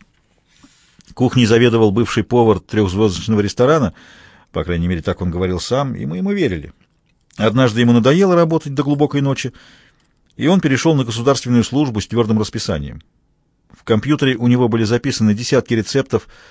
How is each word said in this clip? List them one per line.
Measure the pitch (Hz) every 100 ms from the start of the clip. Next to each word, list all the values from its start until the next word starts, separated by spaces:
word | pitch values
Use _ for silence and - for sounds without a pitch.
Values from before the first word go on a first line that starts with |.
| _ _ _ _ _ _ _ _ _ _ -
Кухней | - 127 127 110
заведовал | 117 120 113 110
бывший | 98 110 -
повар | 98 123 113 95
трёхзвёздочного | - 107 98 95 110 85 98 107
ресторана, | 101 - 127 160 180 - - - - _ _
по | -
крайней | 80 85 87
мере, | 87
так | 85 90
он | 90
говорил | 85 92 90
сам, | - 127 139
и | 98
мы | 135 175
ему | 196
верили. | 202 143 85 71 - _ _ _ _ _ -
Однажды | 110 113 123 110
ему | 120
надоело | 120 120 165 196
работать | 175 165 160 147
до | 135
глубокой | 139 147 147 143
ночи, | 139 135 127 - - _ _ _ _ _ _ -
и | 139
он | 190
перешёл | 156 131 165 147
на |
государственную | 120 113 123 131 123 120
службу | 107 131 143 107
с | -
твёрдым | 113 110 107
расписанием. | 104 110 - 80 71 - - _ _ _ _ _ _
В | -
компьютере | - 110 131 147 135 117
у | 120
него | 123 120
были | 113
записаны | 107 120 139 - 110
десятки | 104 120 131 -
рецептов | 113 101 139 131 110 - - -